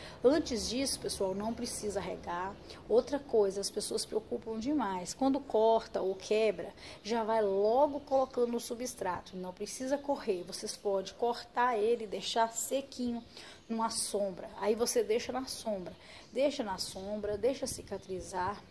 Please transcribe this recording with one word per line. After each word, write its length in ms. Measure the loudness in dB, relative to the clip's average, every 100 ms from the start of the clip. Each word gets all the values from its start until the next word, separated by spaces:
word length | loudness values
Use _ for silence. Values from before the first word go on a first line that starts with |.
| -14 4
Antes 460 | 6 6 2 -2 -2
disso, 320 | 0 0 -2
pessoal, 340 | -4 -2 0
não 200 | 0 -2
precisa 480 | -4 -6 -4 -2 -4
regar. 520 | -4 -8 -6 -4 -4 -8 -16 -16 4
Outra 280 | 4 4 -4
coisa, 440 | 2 4 4 2
as 80 | -4
pessoas 360 | -4 -4 -4 -2
preocupam 540 | -4 -4 -8 -4 -4
demais. 540 | 0 0 0 -2 -6
Quando 260 | 2 2 2
corta 640 | 2 6 8 6 2 -2
ou 120 | -2
quebra, 600 | -2 2 4 4 2 -8 -12 -18 -14
já 220 | -4 -2
vai 180 | 2 2
logo 600 | 4 4 4 6 4 2
colocando 500 | 0 2 2 2 0
no 80 | 0
substrato. 800 | -4 -6 -6 -4 -2 -2 -6 -8
Não 160 | -8
precisa 440 | -8 -8 -6 -2 -2
correr. 460 | 0 -2 0 -2
Vocês 320 | -2 -8 -8 -4
podem 380 | 0 0 -2
cortar 640 | -2 -2 -2 -4 2 2 4
ele 260 | 2 2
e 40 | -2
deixar 440 | -6 -2 2 2
sequinho 720 | 2 -2 -2 -4 -6 -4 -4 -8 -16 -16 -18 -6
numa 200 | -2 0
sombra. 600 | 0 -2 0 -2 -4 -12 -2
Aí 180 | 0 2
você 260 | 4 2
deixa 300 | 2 0 0
na 140 | -4 -6
sombra. 480 | -6 -4 -4 -6 -12 -18 -20 -8
Deixa 280 | 2 2 2
na 160 | -4 -4
sombra, 600 | -6 -6 -6 -4 -2 0
deixa 280 | 0 0 -4
cicatrizar. 960 | -6 -8 -10 -6 -8 -6 -4 -2 -4 -12